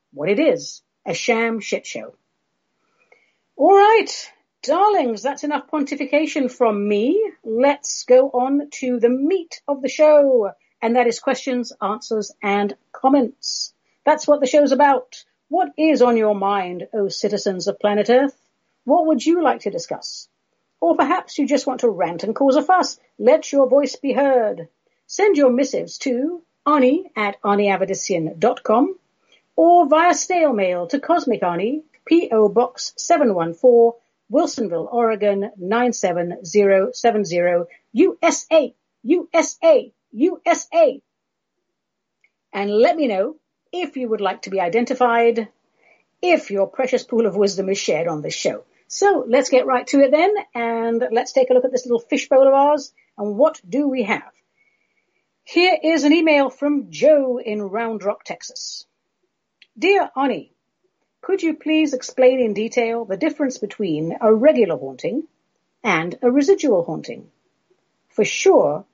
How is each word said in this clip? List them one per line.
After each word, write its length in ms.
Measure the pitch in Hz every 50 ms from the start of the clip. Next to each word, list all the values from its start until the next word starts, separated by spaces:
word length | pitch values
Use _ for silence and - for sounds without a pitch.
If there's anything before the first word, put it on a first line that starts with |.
| _ _ _
what 160 | 143 147 180
it 80 | 208 214
is, 420 | 302 208 - 143 - - - - _ _ _ _ _
a 80 | 214 170
sham 480 | - - - 233 226 233 233 226 220
shit 260 | 196 - - 196 -
show. 280 | - - 117 107 - - _ _ _ _ _ _ _ _ _ _ _ _ _ _ _ _ _ _ _ _ _ _ _ _ _ _ _ _
All 180 | - 269 349 392
right, 580 | 403 403 427 453 440 - - - - - - _ _ _ _ _ _ -
darlings, 600 | - 294 359 403 427 415 359 285 240 226 202 196
that's 220 | 269 277 - -
enough 240 | 294 302 285 285 -
pontification 800 | - 302 277 - 294 285 294 277 294 294 320 294 - 302 262 247
from 380 | - - 247 226 208 202 202 208
me. 440 | 208 202 220 262 349 427 440 392 311 _ _
Let's 600 | 233 220 233 254 285 277 277 - - - - -
go 260 | - 247 254 269 277
on 400 | 269 247 254 269 277 285 294 285 - -
to 180 | 262 254 247 233
the 120 | 214 233
meat 500 | 254 262 277 320 392 370 330 - - - _ -
of 140 | 285 262 262
the 60 | 262
show, 640 | - - 302 302 302 294 285 269 262 240 208 190 180 _ _ _ _ _
and 160 | - 226 233
that 100 | 247 240
is 140 | 233 226 -
questions, 540 | - 277 262 - - 269 254 247 233 - - _ 208
answers, 500 | 196 214 240 - - 226 214 202 - - _ -
and 320 | 202 202 202 202 202 - - _ _
comments. 840 | - - - 262 277 285 247 - - _ - - - - - - - _ _ _ _ _ _
That's 200 | 285 302 302 -
what 140 | - 294 285
the 60 | 277
show's 260 | 262 - 294 294 247 269
about. 520 | 254 294 285 269 254 254 - - - - _ _ _ _ _
What 240 | 285 359 - 277 -
is 260 | - 311 320 294 208 247
on 140 | 240 233
your 180 | 226 214 214 208
mind, 540 | 196 190 196 202 202 185 180 180 175 - - -
O 160 | 220 202 196
citizens 600 | 190 - - 202 208 202 - 208 190 180 170 202
of 100 | 196 -
planet 320 | - 208 208 208 202 214
Earth? 260 | 240 254 285 285 - _ _ _ _ _ _ _ _ _ _
What 220 | 240 285 359 320
would 180 | 311 311 233 -
you 180 | 311 339 359 320
like 180 | 262 - -
to 100 | - 208
discuss? 580 | 180 170 - - - - - - - - - _ _ _ _ _ _ _ _ _ _ _
Or 160 | 320 339 311
perhaps 420 | - 294 269 349 359 - - - -
you 80 | 277
just 220 | 233 285 262 - 269
want 120 | 254 -
to 80 | - 233
rant 360 | 196 170 185 160 175 165 185
and 100 | 208 220
cause 220 | - 277 277 262
a 60 | 302 294
fuss. 360 | - 370 359 - - - - _ _ _
Let 360 | - 208 240 294 311 302 - 285
your 160 | 277 269 226
voice 260 | 247 285 294 285 -
be 180 | - - 277 208
heard. 560 | 240 285 277 262 247 220 208 202 175 165 - _ _ _ _ _ _ _
Send 300 | _ - - 392 427 370
your 140 | 294 285 247
missives 480 | 240 247 285 - - 170 170 165 - -
to 440 | - 277 247 240 269 330 359 330 - _ _ _ _
Ani 440 | 294 302 294 254 254 285 359 381 - _
at 220 | 220 208 202 202 - -
Ani 240 | 202 202 202 208 202
Avedissian 720 | 196 180 190 190 196 190 - - 190 170 160 160 - 165
dot 240 | 185 240 - - -
com 340 | - 214 233 294 392 381 - _ _ _ _ _ _ _ _ _ _ _
or 320 | - 330 339 349 349 339
via 280 | 262 302 311 339 359 339
snail 380 | - - - 370 349 320 285 240
mail 360 | 208 196 180 180 175 175 170
to 100 | - 285
Cosmic 460 | - - 339 339 - 277 214 202 190
Ani, 400 | 175 175 170 196 233 277 311 - _ _ _ _
P 240 | - 320 339 349 - 226
O 160 | 220 214 202
Box 440 | 180 220 247 - - - - - -
seven 360 | - - - 339 311 294 233 190
one 220 | 175 165 165 170
four, 420 | - - 254 240 233 233 233 233 - _ _ _ _ _ _
Wilsonville, 640 | 208 294 339 294 - 269 226 180 170 170 165 - 240
Oregon, 600 | 233 233 226 220 196 208 208 202 196 196 - -
nine 360 | 196 175 185 214 233 247 247 220
seven 520 | - - 185 175 175 170 175 - - 190
zero 460 | 165 202 208 202 196 196 190 190 - -
seven 320 | - - 233 220 214 202
zero, 440 | 160 175 175 175 175 175 175 170 170 - _ _ _ -
U 260 | 220 349 370 - -
S 260 | - 330 285 - - _ 320
A, 220 | 320 269 - - _ _ _ _ _ -
U 240 | 226 339 359 294 - -
S 240 | 330 302 - - - -
A, 300 | 330 302 233 - - _ _ _ _ -
U 280 | 214 285 381 359 - _
S 220 | 339 330 - - - 302
A. 260 | 339 320 262 - 285 _ _ _ _ _ _ _ _ _ _ _ _ _ _ _ _ _ _ _ _ _ _ _ _ _ _ _ _ _ _ -
And 180 | 196 202 202
let 260 | 208 214 240 339 349
me 100 | 330 294
know 300 | 240 202 190 202 294 311 - _ _ _ _ _ _ - 359 349
if 140 | 285 -
you 120 | 262 254 226
would 120 | 220 202
like 220 | 202 185 190 - -
to 80 | 196
be 100 | 190 190
identified, 880 | 180 170 190 233 240 - 269 - 247 240 233 233 233 233 226 226 220 - _ _ _ _ _ _ _ _ _ _ _ _ _ _ -
if 280 | 359 339 - - -
your 160 | 196 196 196
precious 380 | 196 - - 262 254 262 247 -
pool 220 | - 247 226 233
of 100 | 202 175
wisdom 320 | 202 202 196 185 185 190 190
is 100 | 196 190
shared 300 | - - 165 151 170 170
on 140 | 160 151 147
this 120 | 156 -
show. 300 | - - 175 110 104 - _ _ _ _ _
So 360 | - - 392 403 381 294 -
let's 240 | 226 226 285 - -
get 160 | - 254 254
right 200 | 262 254 247 - -
to 120 | - 277
it 100 | 277 254 277
then, 220 | 311 339 392 415 403 - - _
and 540 | 240 233 233 233 233 226 233 233 233 254 247
let's 220 | 226 233 262 - -
take 180 | 277 254 254
a 40 | 254
look 100 | 254 254
at 80 | 254 254
this 140 | 247 -
little 140 | 247 240 226
fishbowl 460 | 233 _ 302 277 - - 277 262 269
of 80 | 269 269
ours, 400 | 277 277 294 302 285 - - _ _ _ _ _ -
and 180 | 208 208 208
what 240 | 202 285 320 311 - _ 175
do 200 | 180 277 294 277
we 160 | 262 254 226
have? 280 | 190 185 147 - - _ _ _ _ _ _ _ _ _ _ _ _ _ _ _ _ _ _ _ _ _ _ _
Here 320 | - - 330 359 370 349 311 -
is 220 | 311 330 302 269
an 80 | 294 302
email 380 | 339 320 320 302 285 277 269
from 400 | - _ 285 294 294 277 214 175
Joe 480 | 160 147 233 294 311 285 269 254 247 240
in 240 | - 220 208 214 208
Round 400 | 190 185 226 233 226 220 208 190
Rock, 220 | 202 214 - _
Texas. 640 | - - - - - - - - - - - - _ _ _ _ _ _ _ _ _ _ _ _ _ _ _ _ _ _ 226
"Dear 320 | 208 370 403 392 320 - -
Ani, 360 | 262 277 269 214 151 - - _ _ _ _ _ _ _ _ _ _ _ _ _ _
could 220 | - - 392 - 339
you 120 | 330 311
please 400 | - - 294 311 311 311 285 269
explain 460 | 254 - - - - 254 254 262 262
in 140 | 247 220 202
detail 500 | 202 220 226 - 247 233 226 233 233 233
the 120 | 196 190
difference 420 | 180 302 311 302 - 294 262 262 -
between 580 | 214 202 - - 208 180 156 151 160 165 - -
a 120 | 240 214 220
regular 440 | 214 240 302 302 247 220 175 160
haunting 520 | 131 131 135 131 123 - 170 208 294 320 - _ _ _ _ _ _ _ _ _ _ -
and 360 | 226 180 160 165 175 - - -
a 80 | 247
residual 540 | 254 285 285 359 392 403 330 277 208 175 165
haunting? 460 | - 156 156 151 - 120 135 - _ _ _ _ _ _ _ _ _ _ _ _ _ _ _ _ _
For 160 | _ - 208
sure, 600 | - - - - 381 370 254 180 143 147 170 - _